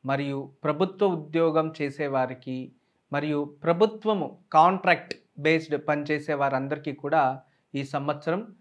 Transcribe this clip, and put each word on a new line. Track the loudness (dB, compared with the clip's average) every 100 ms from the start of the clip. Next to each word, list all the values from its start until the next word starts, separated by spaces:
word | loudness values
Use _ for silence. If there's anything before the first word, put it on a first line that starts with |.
| -2
మరియు | -2 -2 -4 -8 _
ప్రభుత్వ | -2 0 -2 2 2
ఉద్యోగం | 2 -2 2 4 2 0 -4
చేసేవారికి | -6 -4 -2 0 -2 -4 -10 -10 -10 _ _ _ _
మరియు | -4 -2 -2 -4 -4
ప్రభుత్వము | 0 2 2 2 -2 -2 -4 -10 _
కాంట్రాక్ట్ | 6 6 4 2 2 -2 -16 _ -2
బేస్డ్ | 0 0 0 -4 -2
పనిచేసే | -2 -2 -4 -2
వారందరికీ | 0 0 0 -4 -6 -6
కూడా | -8 0 2 2 -2 _ _ _
ఈ | -8
సంవత్సరం | -6 -4 -4 -4 -4 -4 -6 -20